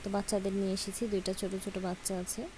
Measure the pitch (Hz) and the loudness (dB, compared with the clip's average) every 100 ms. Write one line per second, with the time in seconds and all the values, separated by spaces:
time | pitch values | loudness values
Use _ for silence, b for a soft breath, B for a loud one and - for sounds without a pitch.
0 | 202 202 196 208 196 196 190 190 - - | 0 0 2 2 4 2 2 2 -2 -2
1 | 233 202 185 190 190 190 202 190 185 180 | 0 2 0 0 -2 -2 -2 -2 -2 -2
2 | - 190 180 - 330 | -2 -2 -2 -4 -6